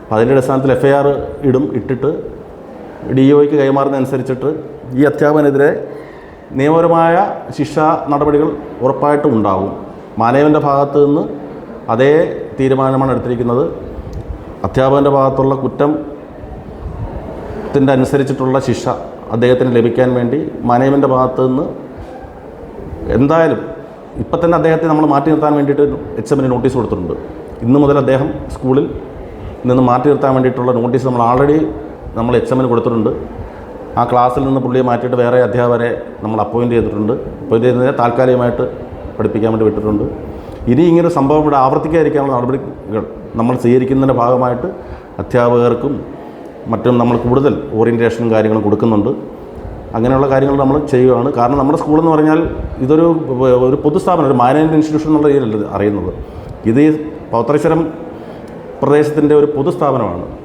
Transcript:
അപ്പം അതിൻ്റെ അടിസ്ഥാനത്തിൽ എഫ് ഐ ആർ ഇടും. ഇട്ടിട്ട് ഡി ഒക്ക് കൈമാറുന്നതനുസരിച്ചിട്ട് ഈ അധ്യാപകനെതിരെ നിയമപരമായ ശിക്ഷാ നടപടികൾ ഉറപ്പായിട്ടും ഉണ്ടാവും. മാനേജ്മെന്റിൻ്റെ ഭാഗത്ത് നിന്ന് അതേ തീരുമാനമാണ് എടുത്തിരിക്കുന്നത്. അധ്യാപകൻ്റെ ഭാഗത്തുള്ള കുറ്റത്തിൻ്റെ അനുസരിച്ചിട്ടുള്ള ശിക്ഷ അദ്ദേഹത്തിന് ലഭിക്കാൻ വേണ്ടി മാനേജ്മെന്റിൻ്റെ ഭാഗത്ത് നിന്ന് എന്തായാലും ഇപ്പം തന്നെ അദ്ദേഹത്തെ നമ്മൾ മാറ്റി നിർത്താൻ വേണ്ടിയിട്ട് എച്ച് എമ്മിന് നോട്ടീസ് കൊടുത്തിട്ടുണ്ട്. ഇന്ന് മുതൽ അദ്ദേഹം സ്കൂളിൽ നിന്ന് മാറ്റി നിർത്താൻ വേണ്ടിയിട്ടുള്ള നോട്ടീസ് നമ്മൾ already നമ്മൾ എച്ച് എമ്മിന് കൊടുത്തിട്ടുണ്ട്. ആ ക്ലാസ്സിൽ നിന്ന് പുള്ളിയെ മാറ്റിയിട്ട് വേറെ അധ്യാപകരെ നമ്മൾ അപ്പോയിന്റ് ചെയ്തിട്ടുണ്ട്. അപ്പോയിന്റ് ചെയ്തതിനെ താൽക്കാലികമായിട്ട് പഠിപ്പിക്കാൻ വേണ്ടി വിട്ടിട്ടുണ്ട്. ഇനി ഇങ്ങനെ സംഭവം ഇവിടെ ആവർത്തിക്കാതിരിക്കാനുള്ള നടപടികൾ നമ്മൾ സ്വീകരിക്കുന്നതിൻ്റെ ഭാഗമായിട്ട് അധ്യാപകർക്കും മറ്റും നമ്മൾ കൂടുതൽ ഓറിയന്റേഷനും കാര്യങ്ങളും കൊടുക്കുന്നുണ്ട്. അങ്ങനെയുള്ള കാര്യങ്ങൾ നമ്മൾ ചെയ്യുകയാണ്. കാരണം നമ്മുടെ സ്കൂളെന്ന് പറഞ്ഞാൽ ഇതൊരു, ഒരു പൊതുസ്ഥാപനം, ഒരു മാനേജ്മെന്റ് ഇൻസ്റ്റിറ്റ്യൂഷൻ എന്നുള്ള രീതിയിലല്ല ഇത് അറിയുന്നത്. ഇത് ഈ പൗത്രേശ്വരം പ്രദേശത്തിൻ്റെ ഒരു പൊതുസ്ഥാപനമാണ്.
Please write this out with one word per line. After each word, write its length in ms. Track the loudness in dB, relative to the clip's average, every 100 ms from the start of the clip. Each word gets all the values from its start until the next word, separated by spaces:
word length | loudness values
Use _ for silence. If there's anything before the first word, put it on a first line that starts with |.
അപ്പം 120 | 0 2
അതിൻ്റെ 180 | 4 4
അടിസ്ഥാനത്തിൽ 340 | 2 0 2 2
എഫ് 120 | 4
ഐ 20 | 4
ആർ 80 | 2 0 -4 -4 0
ഇടും. 140 | 2 0 -4
ഇട്ടിട്ട് 300 | -4 -4 -2 -4 -10 -14 -18 -18 -18 -18 -18 -14 -2 4
ഡി 100 | 6 6
ഒക്ക് 180 | 6 4
കൈമാറുന്നതനുസരിച്ചിട്ട് 880 | 2 2 0 0 -2 -2 -4 -4 -4 -4 -10 -14 -8 2
ഈ 20 | 2
അധ്യാപകനെതിരെ 600 | 4 2 4 2 4 2 2 -6 -14 -16 -18 -20 -20 -10 -2
നിയമപരമായ 560 | 2 4 4 4 4 2 0 -4 -10 -6
ശിക്ഷാ 300 | -4 0 0 0 -2
നടപടികൾ 340 | 0 2 2 0 -2 -10 -2
ഉറപ്പായിട്ടും 480 | -2 2 2 2 2 2
ഉണ്ടാവും. 340 | 2 0 -2 -6 -14 -16 -14 0
മാനേജ്മെന്റിൻ്റെ 420 | 2 4 4 4 2
ഭാഗത്ത് 300 | 2 2 4 4
നിന്ന് 180 | 2 -2 -8 -12 -14 -14 -16 -4
അതേ 200 | 2 4 4 2 -4 -10 -2
തീരുമാനമാണ് 520 | 0 2 2 2 0 0
എടുത്തിരിക്കുന്നത്. 480 | -2 -2 0 0 -2 -4 -12 -12 -12 -12 -10 -12 -12 -8 -4
അധ്യാപകൻ്റെ 440 | 2 2 4 4 4
ഭാഗത്തുള്ള 360 | 2 2 0 0
കുറ്റത്തിൻ്റെ 2250 | -4 0 0 0 -6 -14 -16 -16 -14 -14 -14 -14 -12 -10 -10 -10 -12 -12 -12 -10 -4 0 2 2
അനുസരിച്ചിട്ടുള്ള 580 | 2 0 -2 -2 0 0 0
ശിക്ഷ 160 | -4 -4 -6 -8 -14 -8 0
അദ്ദേഹത്തിന് 360 | 2 4 4 2
ലഭിക്കാൻ 320 | 2 2 2 2
വേണ്ടി 200 | 0 -2 -4 -6 0
മാനേജ്മെന്റിൻ്റെ 400 | 2 4 2 2 2
ഭാഗത്ത് 240 | 0 2 0
നിന്ന് 160 | 0 -4 -8 -14 -16 -16 -16 -18 -18 -18 -18 -16 -16 -14 -12 -2 0
എന്തായാലും 420 | 4 4 2 0 -6 -14 -16 -18 -16 -10
ഇപ്പം 180 | -6 -2
തന്നെ 140 | 2 2
അദ്ദേഹത്തെ 300 | 2 2 2
നമ്മൾ 160 | 2 2
മാറ്റി 180 | 2 2
നിർത്താൻ 220 | 2 2 0
വേണ്ടിയിട്ട് 260 | 0 2 0 0 -8 -10
എച്ച് 120 | -2
എമ്മിന് 160 | 0 0
നോട്ടീസ് 220 | 0 0 0
കൊടുത്തിട്ടുണ്ട്. 340 | -2 -4 -4 -6 -8 -14 -14 -8 2
ഇന്ന് 120 | 4
മുതൽ 120 | 4 4
അദ്ദേഹം 260 | 2 0 0 -6 -10 -6
സ്കൂളിൽ 300 | 0 0 0 -6 -12 -14 -16 -14 -14 -8 0
നിന്ന് 140 | 2 4
മാറ്റി 200 | 4 2
നിർത്താൻ 200 | 2 2 2
വേണ്ടിയിട്ടുള്ള 360 | 0 0 0 0
നോട്ടീസ് 260 | 0 0 0
നമ്മൾ 140 | 0 2
already 280 | 4 4 2 0 -6 -12 -14 -10 -6
നമ്മൾ 160 | 0 0
എച്ച് 120 | 2
എമ്മിന് 160 | 0 2
കൊടുത്തിട്ടുണ്ട്. 380 | 2 0 0 0 -2 -8 -12 -14 -14 -16 -16 -6 -2
ആ 20 | 2
ക്ലാസ്സിൽ 320 | 2 2 2 0
നിന്ന് 140 | 0 0
പുള്ളിയെ 180 | 0 2
മാറ്റിയിട്ട് 280 | 0 0 0
വേറെ 140 | 2 4 2
അധ്യാപകരെ 420 | 2 2 2 0 -4 -8 -8
നമ്മൾ 140 | -6 -2 -2
അപ്പോയിന്റ് 280 | 0 2 2
ചെയ്തിട്ടുണ്ട്. 380 | 0 -2 -2 -2 -6 -12
അപ്പോയിന്റ് 260 | 0 2 2
ചെയ്തതിനെ 260 | 2 0 2
താൽക്കാലികമായിട്ട് 600 | 0 2 2 4 2 0 -4 -6 -14 -14 -14 -4
പഠിപ്പിക്കാൻ 320 | -2 0 0
വേണ്ടി 120 | 2 0
വിട്ടിട്ടുണ്ട്. 360 | 0 -2 -2 -2 -6 -12 -14 -14 -8 0
ഇനി 100 | 4 6
ഇങ്ങനെ 180 | 4 4 2
സംഭവം 240 | 2 2 4
ഇവിടെ 120 | 4 2
ആവർത്തിക്കാതിരിക്കാനുള്ള 680 | 2 0 2 2 0 0 -2
നടപടികൾ 680 | -2 -4 -6 -14 -6 -6 -6 -12 -10 -4
നമ്മൾ 120 | 0 2
സ്വീകരിക്കുന്നതിൻ്റെ 540 | 4 4 4 2 2 2
ഭാഗമായിട്ട് 440 | 2 2 0 -2 -6 -8 -14 -16 -14 -10
അധ്യാപകർക്കും 720 | -2 2 4 4 2 2 -2 -6 -8 -14 -16 -18 -18 -16 -6
മറ്റും 220 | -2 2 2
നമ്മൾ 140 | 2 2 2
കൂടുതൽ 260 | 2 2 0 -4 0
ഓറിയന്റേഷനും 520 | 2 2 0 0 0 2
കാര്യങ്ങളും 280 | 2 2 2
കൊടുക്കുന്നുണ്ട്. 460 | 2 2 2 0 -2 -8 -14 -16 -14 -14 -14 -8 -2
അങ്ങനെയുള്ള 300 | 0 2 2
കാര്യങ്ങൾ 240 | 2 2 2
നമ്മൾ 140 | 2 0 2
ചെയ്യുകയാണ്. 380 | 4 4 4 0 0
കാരണം 200 | 0 2
നമ്മുടെ 180 | 2 0
സ്കൂളെന്ന് 300 | 2 2 4
പറഞ്ഞാൽ 260 | 4 4 2 0 -4 -10 -6
ഇതൊരു, 200 | 2 4 4 2 -2 0 2 4 4
ഒരു 120 | 2
പൊതുസ്ഥാപനം, 420 | 0 0 0 2 2
ഒരു 80 | 4
മാനേജ്മെന്റ് 360 | 4 4 4 2
ഇൻസ്റ്റിറ്റ്യൂഷൻ 320 | 2 -2 2
എന്നുള്ള 160 | 2 4
രീതിയിലല്ല 240 | 2 0 -4
ഇത് 60 | -4 0
അറിയുന്നത്. 340 | 0 0 -4 -8 -12 -14 -16 -6 0
ഇത് 100 | 4 4
ഈ 20 | 2 -4 -12 -4
പൗത്രേശ്വരം 480 | -2 0 0 2 0 -2 -6 -14 -14 -16 -16 -16 -16 -16 -4
പ്രദേശത്തിൻ്റെ 520 | 2 2 2 2 4 4
ഒരു 80 | 4 0
പൊതുസ്ഥാപനമാണ്. 680 | -2 0 0 0 -2 -4 -10 -12